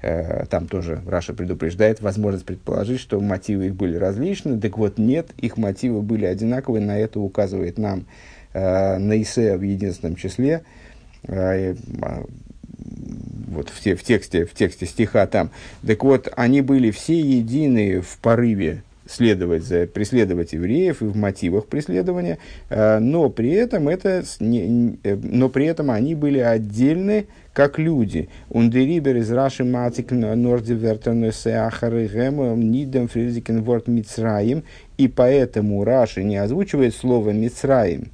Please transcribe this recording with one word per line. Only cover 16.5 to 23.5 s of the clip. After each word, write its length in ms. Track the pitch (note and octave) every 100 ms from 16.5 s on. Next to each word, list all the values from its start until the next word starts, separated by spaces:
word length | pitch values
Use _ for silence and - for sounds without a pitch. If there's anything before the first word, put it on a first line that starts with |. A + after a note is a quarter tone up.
| C#3
были 320 | C#3 C3+ A#2
все 260 | G2+ - E3
едины 840 | D3 C3 A2+ C3 D3+ A#2+ G#2 F#2
в 160 | F2 -
порыве 680 | A#2 A#2 A#2+ G#2 D#2+ E2 - - -
следовать 580 | - A#2 G2 F2 E2
за, 220 | E2+ F2 F2
преследовать 680 | - G#2 B2+ G2+ F2 E2+
евреев 480 | D#2 F2+ C3+ F#3 D3
и 40 | A2
в 100 | G2+
мотивах 520 | G#2 F#2+ F2+ F#2+ G#2+
преследования, 680 | C#3 D3+ F3+ F#3 F3+ F3 E3 - - -
э, 300 | G#2+ G#2+ A2
но 300 | A2+ E3 C#3+
при 220 | - A#2